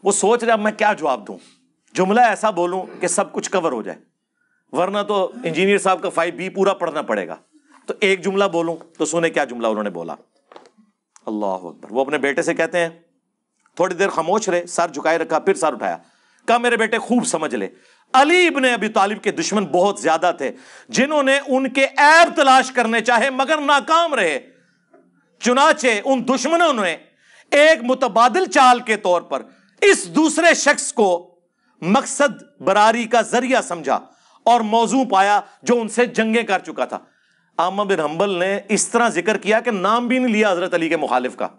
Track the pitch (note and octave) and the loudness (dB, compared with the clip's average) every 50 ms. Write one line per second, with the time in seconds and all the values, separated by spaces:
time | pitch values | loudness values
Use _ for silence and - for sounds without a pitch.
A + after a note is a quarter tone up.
0 | - - A#3+ - - G3 A#3 A#3+ A#3 A#3 A#3 G#3+ G#3 G#3+ G#3+ G#3+ G#3+ G#3 G#3 - | 0 0 0 2 2 2 2 2 2 2 0 2 0 -2 -2 0 0 0 0 0
1 | D3+ D3+ C3 A#2 G#2 - G2+ F2 - - _ _ _ _ _ _ _ _ _ - | -2 -4 -4 -4 -6 -14 -16 -16 -18 -20 _ _ _ _ _ _ _ _ _ -2
2 | F3+ F#3 G#3 A#3+ B3 A3+ G3+ F3+ - G#3+ G#3 E3+ F3 F3 F3 F#3+ F3+ - - D3 | 0 2 4 4 4 4 2 0 -2 -2 0 0 -2 -2 -2 -6 -8 -10 -10 -6
3 | D#3+ F3 - - G3 - - - - - - F#3+ E3 E3 B2+ A2+ G#2 G2 E2 - | -4 -4 -2 -2 -4 -4 -6 -8 -8 -2 -2 -2 0 0 -4 -4 -8 -10 -12 -14
4 | _ _ _ _ _ _ _ _ _ _ _ _ _ _ - C3+ F3 F#3+ G3 G#3 | _ _ _ _ _ _ _ _ _ _ _ _ _ _ -4 -2 -2 -2 -2 -4
5 | G3+ G3+ G#3 G3+ F#3+ E3+ G#3+ A#3+ B3 E3+ D#3+ D3+ F#3 G3 G3+ G3 G3 G3 F#3 E3+ | -2 -2 -2 -2 -2 -2 -6 -8 -8 -6 -2 0 2 2 2 2 2 0 0 0
6 | G3 F3+ - E3+ E3 F3 E3 C#3 F3+ F#3 F#3+ G3 F#3+ G3 F#3+ E3+ F3 E3 C#3+ D3+ | -2 -4 -2 -2 -2 -2 -4 -8 -10 -10 -4 0 0 0 0 -2 -4 -6 -4 -6
7 | C3 G#2 A2 G2+ F#2 D#2+ E2 - _ _ _ _ _ _ _ _ _ - - - | -4 -4 -4 -4 -4 -6 -12 -16 _ _ _ _ _ _ _ _ _ -12 -6 -2
8 | - F#3+ F#3+ F#3 D#3+ G3 F#3+ G3 G3+ G3 E3 E3+ E3 E3 E3+ D#3+ - - _ _ | 0 0 0 0 -2 -4 -2 0 0 0 0 -2 -2 -2 -6 -8 -12 -20 _ _
9 | D#3 D3 - E3+ E3 E3 D#3+ D#3+ D3 B2+ A#2+ A#2+ A#2 A2+ A2 G#2 G#2+ G#2 F2 F2 | -6 -2 -2 -2 -2 0 0 -2 -4 -4 -4 -4 -2 -2 -2 -2 -4 -6 -8 -10
10 | E2 E2 D2+ - _ _ _ _ _ _ - - - - _ _ _ _ _ _ | -10 -12 -12 -14 _ _ _ _ _ _ -20 -20 -20 -20 _ _ _ _ _ _
11 | _ _ _ _ _ - A2 G#2+ G#2 G2 F#2 F#2 F2+ E2+ D2+ - - - G#2 B2 | _ _ _ _ _ -8 -6 -4 -4 -4 -6 -6 -10 -14 -18 -18 -20 -8 -4 -4
12 | C3+ C3 D3 D3 B2+ C#3 C#3 D3+ D#3 D#3+ E3+ - E3 D#3+ E3+ F3 E3+ E3 E3+ - | -2 -2 -2 -2 -2 -2 -2 -2 -2 -2 -2 -2 -2 -2 -2 -4 -4 -4 -6 -14
13 | _ _ _ _ _ _ _ _ _ _ _ _ _ _ _ - E3+ F#3 F3+ E3 | _ _ _ _ _ _ _ _ _ _ _ _ _ _ _ -2 -2 -2 0 -2
14 | - F#3+ - E3 D#3+ E3 F#3+ A3 A3 F#3+ F3 F3 F3 F3 - - E3+ F3 C#3+ C#3+ | -2 -2 0 -2 -2 0 -2 -2 0 -2 -2 -2 -4 -4 -4 -4 -4 -2 -4 -4
15 | C#3+ D#3+ D#3 E3 D#3+ - E3 D3+ D#3 - F#3+ D3 D#3 D3+ C3 G#2+ A2+ F#2+ E2+ E2 | -2 0 0 0 -2 -2 -4 -2 0 0 -2 0 0 -4 -2 -2 -6 -6 -6 -8
16 | _ _ _ _ _ _ _ _ _ - A3 A#3+ A#3+ B3 A#3 A3 A3+ A3+ A#3+ A3+ | _ _ _ _ _ _ _ _ _ -2 0 0 2 0 0 0 0 -2 -2 -4
17 | A3+ - A3+ B3 G3 - - D#3+ D#3 D3 B2 A2+ G2 F#2 - _ _ _ _ _ | -2 0 0 0 0 0 -4 -4 -4 -4 -4 -6 -6 -8 -10 _ _ _ _ _
18 | _ _ - C4 C#4 D4+ E4+ F4+ F4+ E4 C#4 C#4 C4 B3+ A#3+ A3+ F#3 G#3+ A3 A3 | _ _ 2 2 4 4 4 4 4 2 2 0 0 0 0 0 -4 -2 0 0
19 | G3 G3+ G#3+ G#3+ - G#3 - - E3 - G3 G#3+ G3 D#3 C3+ F3 F3+ G3+ G3 - | 0 0 -2 -4 -4 -6 -4 -4 -6 -2 -2 -2 -2 0 0 0 0 0 0 -2
20 | - E3 D#3+ - F3 F3+ D#3+ - C#3+ A#2+ G#2+ - - - - - - _ A3+ - | -2 0 0 2 2 0 0 0 -6 -8 -8 -10 -20 -20 -20 -20 -20 _ -2 0
21 | B3+ C#4+ D#4 D4+ C#4 C4 C4+ C#4 C#4 C#4 C4 C4 C4+ C4 C4 C#4 C4+ C4+ - - | 0 2 2 0 2 2 0 0 0 -2 -2 -2 -2 -2 0 0 0 0 2 4
22 | C#4+ D4 D#4 E4 F4 E4+ - E4 C#4+ C4+ C4 C4 B3+ C4 - B3 A#3+ A3 A3+ A#3 | 4 6 8 8 6 4 4 2 4 6 6 6 4 2 -2 -2 0 0 0 0
23 | A3 B3 B3 A3+ A3+ C#4 C4 B3+ C4+ B3 D#4+ D4+ C#4+ C#4 D4 C#4 - - D#4+ E4 | 0 2 2 2 2 0 0 -2 0 0 0 -2 2 2 2 0 2 2 0 0
24 | E4+ E4 D4 A#3+ G3 D#3+ D3 B2+ - - _ _ _ _ _ _ _ _ _ _ | 2 0 0 0 0 -2 -2 -4 -8 -12 _ _ _ _ _ _ _ _ _ _
25 | _ _ _ _ _ _ _ _ - A#3 B3 C4 C#4+ D#4+ D4 D4+ A#3+ B3+ A3 G#3 | _ _ _ _ _ _ _ _ -2 0 2 4 4 4 2 2 0 0 0 0
26 | G3+ C4+ C4+ C4 G#3+ - C4 C4 B3+ D4+ E4 E4+ F4 D#4+ C#4 A3+ G3+ F3 D#3+ - | 0 -2 -2 -2 0 -2 -2 -2 0 0 0 2 2 2 0 0 -2 -4 -4 -6
27 | - _ _ _ _ _ _ _ _ _ - C#4 D4 D#4 D#4+ D#4+ A#3 B3 C4 C4 | -10 _ _ _ _ _ _ _ _ _ 4 4 6 6 4 4 2 -2 0 0
28 | C4+ B3 F#3 A3+ A#3 B3 G#3+ F4+ F#4+ - F4+ D4 C4 B3+ B3 A#3+ A#3+ - A3 G#3 | 0 0 4 4 4 4 4 2 -2 2 4 6 6 6 6 4 2 -2 -4 -2
29 | - F#3 F3+ E3+ E3+ - D3+ C3 - - _ _ _ _ _ _ - G4+ G4 - | 0 0 0 0 0 -4 -8 -8 -8 -10 _ _ _ _ _ _ 4 4 4 4
30 | - F3 E3 - D#4 D#4 - D4+ E4 E4+ D4 - - C#4+ D4 D4+ - - - - | 0 -2 0 2 2 2 2 4 4 4 4 4 2 0 0 0 -2 -6 -2 0
31 | G#3+ G3 F3+ E3+ - - _ _ _ _ _ _ _ _ _ _ D#3 E3 G3+ C4+ | 2 2 0 -2 -4 -12 _ _ _ _ _ _ _ _ _ _ -2 0 0 0
32 | C4 - - - C#4+ C#4+ F#3+ - - _ _ _ C3 F3+ G3 G#3 G#3 A3 A3+ A#3+ | 0 -2 -2 0 0 0 0 -4 -18 _ _ _ -2 0 2 4 4 4 4 2
33 | A#3 A3+ A#3 A#3+ G#3+ A3 - A#3 A3+ A#3+ C4 A3+ F#3+ - F3 E3+ D3+ C3+ A#2+ - | -2 0 0 0 0 2 -2 -2 0 2 0 -2 -2 -4 -10 -8 -4 -4 -4 -4
34 | - - _ _ _ _ _ _ _ A#3 A#3 A#3+ A3+ G#3+ G#3+ A3+ A#3 G#3 G3 C4+ | -4 -10 _ _ _ _ _ _ _ 2 2 2 2 0 0 0 2 2 2 0
35 | C4 B3 G3+ F#3+ G3 G3+ G#3 G3+ - - _ _ - - B3 A#3+ A3+ G#3 - A3+ | 0 2 2 2 4 4 2 0 0 -4 _ _ -2 0 0 0 0 -4 0 -2
36 | B3 - D#3+ A3 A3 A3 A3 A#3+ A3+ A3+ G3 F3+ - D#3+ D3+ - B2 - B2 B2+ | -2 0 0 -2 -2 0 0 -2 0 0 -2 -2 -2 -6 -6 -6 -6 -6 -6 -12
37 | - _ _ _ _ _ _ _ _ _ _ - D#3+ F3+ F#3+ G3 G#3 G3 G3 E3 | -12 _ _ _ _ _ _ _ _ _ _ -2 -2 -2 0 -4 -2 -2 -2 -2
38 | D#3 D3 D#3 E3 G3+ G3+ F#3+ F3 F3+ F#3+ G3 G3+ G3+ - G#3+ F#3 - - - A#3 | -2 -4 -2 -2 -2 -2 0 -2 -2 -2 -2 -4 -4 -4 -2 -2 -2 -2 0 0
39 | A#3+ A3+ D#3+ E3 E3+ G#3 G#3+ G#3 - F#3 A3 A3 A3+ B3 A3 F#3+ F3+ G3 A3 A#3+ | 0 2 0 -2 -2 -2 -2 -2 0 0 0 0 0 -2 -4 -2 0 0 0 0
40 | A#3+ A#3+ B3 C4 B3+ B3+ G#3+ G#3+ G#3+ G#3 F#3 F3 F3+ F3+ F3+ E3+ E3 D#3+ E3 D#3+ | 0 0 -2 0 0 0 0 2 2 0 0 -2 -2 -2 -2 -2 0 0 -2 -2
41 | D3 B2+ A#2 B2+ B2 B2+ - - A2 E2+ - | -2 0 -2 -2 -2 -4 -6 -6 -8 -8 -8